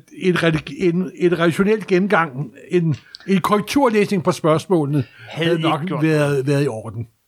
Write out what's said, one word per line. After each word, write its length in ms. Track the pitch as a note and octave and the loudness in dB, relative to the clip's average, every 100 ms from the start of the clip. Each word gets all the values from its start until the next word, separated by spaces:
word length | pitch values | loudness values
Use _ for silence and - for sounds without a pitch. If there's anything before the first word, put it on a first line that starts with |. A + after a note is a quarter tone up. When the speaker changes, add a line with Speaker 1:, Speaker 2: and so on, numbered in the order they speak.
| - - | -8 -4
Speaker 1:
en 240 | F#3 E3+ | 0 2
relig-, 460 | E3 D#3 - - F#3 | 2 0 -4 -2 0
en, 220 | E3+ E3+ | 0 -4
en 240 | - F3 E3 | -2 0 2
relationel 480 | E3+ D3 G3 A3 F#3 | 0 2 0 0 0
gennemgang, 680 | F#3 G3 F#3+ E3 B2+ D3 - - | 0 2 2 0 -4 -10 -12 -2
en, 280 | F3+ E3 B2+ - - - | 0 0 -2 -6 -16 -2
en 140 | F#3+ | -2
korrekturlæsning 840 | - G#3 G3+ C#4+ C4 G#3+ G3+ G3+ | 0 -2 0 2 2 2 2 0
på 80 | E3 | 0
spørgsmålene, 720 | - E3 D#3 - F3 C#3+ D3 B2 - - | 0 2 0 2 0 2 0 -2 -8 -16
Speaker 2:
Havde 180 | C#3+ E3 | -4 -2
Speaker 1:
havde 100 | E3 | 0
Speaker 2:
ikke 100 | D#3+ | 0
Speaker 1:
nok 180 | D3 C#3 | -2 -4
Speaker 2:
gjort 160 | C#3 | -2
Speaker 1:
været, 440 | D#3+ D3+ C#3+ C#3+ C3 | 0 2 2 0 0
været 180 | C#3 | 0
i 40 | C#3+ | 0
orden. 400 | A2 G#2+ G#2 A2+ _ | -4 -10 -10 -12 _